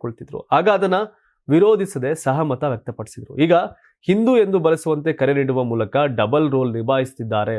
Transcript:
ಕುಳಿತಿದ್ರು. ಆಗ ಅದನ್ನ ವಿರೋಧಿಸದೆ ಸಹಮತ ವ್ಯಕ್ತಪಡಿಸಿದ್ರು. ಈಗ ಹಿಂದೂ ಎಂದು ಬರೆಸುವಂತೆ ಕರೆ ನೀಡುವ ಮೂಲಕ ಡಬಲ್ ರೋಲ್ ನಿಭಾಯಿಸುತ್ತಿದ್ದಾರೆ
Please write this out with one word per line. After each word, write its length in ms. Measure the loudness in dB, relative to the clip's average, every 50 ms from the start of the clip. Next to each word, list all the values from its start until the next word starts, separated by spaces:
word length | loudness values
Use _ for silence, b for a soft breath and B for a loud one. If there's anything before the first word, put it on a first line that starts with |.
ಕುಳಿತಿದ್ರು. 380 | -8 -10 -12 -12 -14 -16 -14 -16 -4 0 0 2
ಆಗ 100 | 2 2 2 2
ಅದನ್ನ 220 | 2 0 0 -2 -2 -4 b b b b b b _ 0
ವಿರೋಧಿಸದೆ 640 | 2 4 6 6 4 2 0 -4 -6 -4 -4 -4 -4 -2 -2
ಸಹಮತ 400 | -2 0 0 0 -2 -2 -2 -4 -4
ವ್ಯಕ್ತಪಡಿಸಿದ್ರು. 640 | -4 -6 -8 -10 -12 -12 -12 -14 -14 -16 -18 -10 -2 0 2
ಈಗ 100 | 4 4 4 2 0 b b b b b b _ 0
ಹಿಂದೂ 240 | 0 2 2 4 4 4 4
ಎಂದು 120 | 2 2 0 2
ಬರೆಸುವಂತೆ 460 | 2 0 0 0 -2 -2 -2 -2 -4 -2 0
ಕರೆ 140 | 0 0 2 2
ನೀಡುವ 220 | 0 0 0 -2 -2 -2
ಮೂಲಕ 260 | -2 -2 -2 -2 0 0 0 0 0 0
ಡಬಲ್ 280 | 0 0 2 0 0 2 0
ರೋಲ್ 180 | 0 0 0 -2 -2
ನಿಭಾಯಿಸುತ್ತಿದ್ದಾರೆ 760 | -2 0 0 0 -2 -4 -6 -10 -8 -4 -2 -2 -2 -2 -4